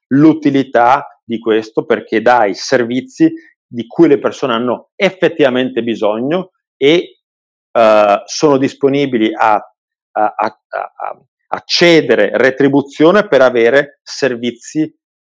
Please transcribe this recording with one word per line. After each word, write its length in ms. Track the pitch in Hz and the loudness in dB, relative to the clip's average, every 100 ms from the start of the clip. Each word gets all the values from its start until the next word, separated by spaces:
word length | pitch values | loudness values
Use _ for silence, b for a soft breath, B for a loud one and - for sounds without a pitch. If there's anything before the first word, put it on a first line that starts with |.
| _ | _
l'utilità 1120 | 135 156 156 - 139 135 120 120 139 - - | 2 4 2 0 -2 -2 0 2 2 -2 -16
di 140 | - 110 | -12 -8
questo, 480 | 113 110 110 - - | -2 -2 -2 -8 -2
perché 360 | 107 - 110 | -4 -2 -2
dai 340 | 113 123 104 90 | 2 2 0 -2
servizi 760 | - 131 117 127 131 - 160 160 B B _ | -2 -2 -2 -4 -8 -2 -2 -2 B B _
di 180 | 120 113 | -12 -8
cui 220 | - 160 | 0 2
le 100 | 143 | 2
persone 360 | 117 - 139 | 0 -6 -4
hanno 360 | 113 123 107 - - | -4 -4 -6 -10 -6
effettivamente 880 | 190 - 160 - 135 127 127 127 | -6 -2 -4 0 0 0 -2 -4
bisogno 680 | 117 101 104 110 131 180 185 _ _ _ | -6 -4 -4 -4 -4 -6 -8 _ _ _
e, 460 | 139 175 - _ _ _ _ _ _ | 0 0 -2 _ _ _ _ _ _
eh, 500 | 120 110 107 104 101 - | 0 4 4 4 2 -2
sono 320 | - 156 135 | -4 0 0
disponibili 760 | 135 - 139 139 139 123 110 107 | -2 -2 -2 -2 -2 -2 -2 0
a, 180 | 113 | 0
a, 100 | 104 - _ _ _ _ | 0 -4 _ _ _ _
a, 220 | 107 107 - | -4 -4 -4
a, 220 | 107 - _ | -6 -8 _
a, 540 | 98 98 - - - _ _ _ | -12 -12 -12 -14 -14 _ _ _
a 120 | - | -10
cedere 680 | - - 170 165 135 107 101 | -6 0 4 4 4 0 0
retribuzione 960 | 104 131 127 139 143 - - 156 202 208 | 0 0 0 0 0 -2 0 2 2 2
per 140 | 135 | 2
avere 580 | 127 120 117 139 143 _ | 2 2 2 2 -2 _
servizi 920 | - - 135 117 120 120 - 151 156 - _ _ | -18 -6 -4 -4 -8 -10 -10 -6 -6 -8 _ _